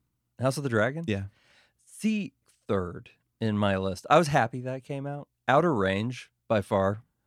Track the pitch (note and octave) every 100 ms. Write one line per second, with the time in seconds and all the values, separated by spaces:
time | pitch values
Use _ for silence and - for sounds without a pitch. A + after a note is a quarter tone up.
0 | _ _ _ - B2+ C3+ C#3 A2+ A#2 D3+
1 | E3 G2 G2 _ _ _ _ _ _ -
2 | G#3+ G#3+ F#3+ - _ _ - G2 F2 F2
3 | - _ _ - A2+ G#2 G2+ F#2+ F#2+ F#2
4 | - D3+ D3+ D3 A2+ B2+ B2+ C3+ - C#3
5 | C#3 C#3+ - _ - C#3 F3 B2 F#2+ G2
6 | A#2 B2+ - _ - A2 - G2+ G2 G#2+
7 | - _